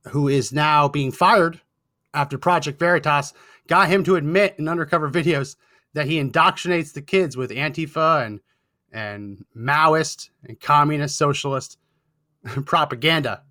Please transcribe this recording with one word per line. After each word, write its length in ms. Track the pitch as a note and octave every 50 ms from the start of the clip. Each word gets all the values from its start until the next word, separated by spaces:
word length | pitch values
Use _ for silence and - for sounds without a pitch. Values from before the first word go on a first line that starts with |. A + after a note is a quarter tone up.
| _ -
who 180 | - D3 C#3+
is 240 | C#3 C#3 C#3 A#2+ -
now 380 | C3 D3 D3+ D3+ D3+ D3 D3 C#3
being 220 | - D3 C#3 C3
fired 500 | - - F3+ G#3 A3+ G#3 E3+ E3 E3 - _ _ _ _ _ _ _ _ _ _ -
after 220 | D3 C#3+ C#3+ C#3+
Project 420 | C3 - F3+ F3+ E3 C#3+ D3 C#3 _
Veritas 520 | E3+ E3+ F3+ D#3+ - D#3 D3 C#3+ C#3 - _ _ - - - _ _
got 200 | - E3 F3+ G3
him 160 | D#3+ F#3 G3 E3
to 120 | D#3+ F#3+
admit 400 | E3+ C#3+ D3+ E3+ F#3+ G#3 F#3 -
in 100 | - D#3
undercover 420 | D#3 E3+ E3+ D#3 D3 F3 E3 D3+ C#3+
videos 460 | D3 F3 D3+ E3+ D#3+ C#3 C3 - - _ _ _ _ _ _ _ _
that 140 | D3+ D3
he 120 | C3+ E3 D#3
indoctrinates 760 | C#3 C3 - E3 D#3+ F3+ F3+ - - E3+ F3+ E3+ D#3+ D#3 -
the 80 | D3
kids 360 | C#3+ - - F#3+ F#3 D3+ B2
with 140 | B2+ B2+ B2
Antifa 720 | A2+ C3 D3 D#3 D#3 E3 D#3+ D3 - E3 D#3+ D#3+ E3 D3 B2
and, 140 | A2 G#2 G2 _ _ _ _ _ _ _ _ _ _
and 540 | - A2 G#2+ G#2 G#2 G2+ G#2 G2+ G2 F#2+ - _ _
Maoist 760 | A2+ A#2 C3 C#3+ D#3 D#3 D#3+ D#3 D#3+ D#3 - - - - _ _ _ -
and 160 | B2 A#2 _
communist 560 | - - D3 D3 D3 D3+ D3+ D3 D3 C#3+ C#3+
socialist 640 | - D3+ C#3+ C#3 - - C#3+ C3+ C3 - - - _ _ _ _ _ _ _ _ _ _ _ _ _ -
<laughs> 220 | A2+ A2 C3+ C3+
propaganda. 760 | - - E3 D3+ D3 C3 A#2 C3+ D#3+ E3 D#3 C#3 A#2 G2 - _ _